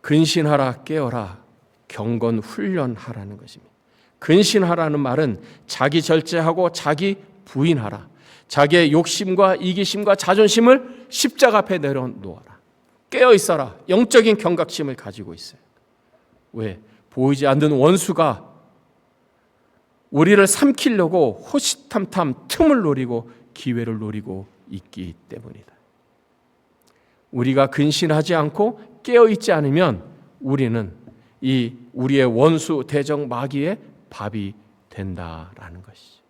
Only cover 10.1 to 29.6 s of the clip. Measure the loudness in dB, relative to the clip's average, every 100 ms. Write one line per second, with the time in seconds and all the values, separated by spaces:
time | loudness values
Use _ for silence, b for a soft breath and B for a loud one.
10.1 | 0 2 4 4 6 6 6 2 -20 -14
11.1 | -4 -4 4 4 4 0 -4 -4 -4 -8
12.1 | -12 -16 -18 -20 -20 _ _ _ _ _
13.1 | 4 6 6 4 -2 -4 -10 0 0 6
14.1 | 6 6 2 0 -2 -4 -6 -8 -8 -14
15.1 | -16 -18 -18 -20 _ _ _ _ _ _
16.1 | _ _ _ _ -10 -10 -10 b b _
17.1 | -2 0 2 2 2 2 4 4 4 0
18.1 | 0 0 -2 -12 _ _ _ _ _ _
19.1 | _ _ _ _ _ _ _ _ _ _
20.1 | 0 4 6 4 4 2 2 0 0 0
21.1 | 2 0 -2 -6 -4 -4 -8 _ -6 -4
22.1 | -4 -4 -6 -10 0 2 2 0 -2 -4
23.1 | -6 -8 B B -12 -6 -4 -4 -6 -8
24.1 | -10 -10 -14 -14 _ -18 -18 _ -14 -14
25.1 | -14 _ -20 -18 -20 _ _ _ _ _
26.1 | _ _ _ _ _ _ _ _ _ _
27.1 | _ _ -4 0 2 0 0 0 0 0
28.1 | 0 0 -2 -2 -2 -4 -4 -20 _ 0
29.1 | 4 6 4 0 0